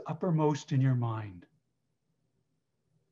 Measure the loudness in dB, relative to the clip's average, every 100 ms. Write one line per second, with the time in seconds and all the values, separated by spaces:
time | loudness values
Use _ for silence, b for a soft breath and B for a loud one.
0 | -8 -4 0 2 2 0 0 2 2 2
1 | 0 -4 -8 -14 -20 _ _ _ _ _
2 | _ _ _ _ _ _ _ _ _ _
3 | _